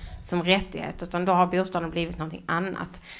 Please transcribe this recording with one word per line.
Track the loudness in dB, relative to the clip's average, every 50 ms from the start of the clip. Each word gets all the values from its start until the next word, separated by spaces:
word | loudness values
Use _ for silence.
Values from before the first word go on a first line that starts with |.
| -12 -12 -10 -8 -6
som | -2 0 2 4
rättighet, | 4 4 4 4 -2 -6 -8 -8 -8 -8 -8 -8
utan | -4 -2 0 2
då | 4 6
har | 6 6
bostaden | 6 4 2 2 2 0 -2 -2 -2
blivit | -2 -2 -2 -2 -2 -6
någonting | -6 -6 -8 -8 -6
annat. | -2 -2 0 0 -2 -4 -6 -8 -8 -10 -14 -16 -16 -18 -16